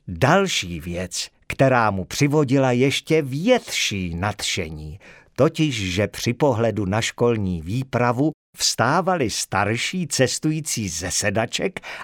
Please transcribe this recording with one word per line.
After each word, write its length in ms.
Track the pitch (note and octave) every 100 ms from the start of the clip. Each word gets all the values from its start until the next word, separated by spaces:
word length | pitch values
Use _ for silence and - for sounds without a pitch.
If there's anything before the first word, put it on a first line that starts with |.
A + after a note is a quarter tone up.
| -
další 720 | E2+ B2+ F#3+ G3 - F2+ E2
věc, 480 | F2 F2 F2+ - - _ -
která 440 | - C3+ B2 A2
mu 140 | G2
přivodila 680 | F2+ - C#3+ D3+ C3 C#3 C3
ještě 500 | B2 C#3 - - D#3+
větší 920 | C#3 C#3 G3+ A#3+ - - - G2 F2+
nadšení, 840 | E2+ G#2+ - - - D#2+ D#2 D2+ D#2 - - _ -
totiž, 560 | D3+ D#3+ D#3 A#2 F#2+
že 160 | F2+ G2+
při 260 | - A#2+
pohledu 500 | A#2+ D3 A2 A#2 G#2
na 160 | F#2+ G#2+
školní 640 | - - A#2+ A2+ F#2+ F2
výpravu 680 | D#2+ B2 C3+ A#2 A#2+ A#2+ D#3 - _ -
vstávali 760 | - - A2+ E3 F3 F3+ A2+
starší 800 | - - F#2+ G#2 A#2 - F#3 D#3+
cestující 800 | - B2 - D#3 D#3 D3+ - G2+
ze 220 | D#2+ F2
sedaček 680 | - G#2 G2+ A2 - F#3+ - - -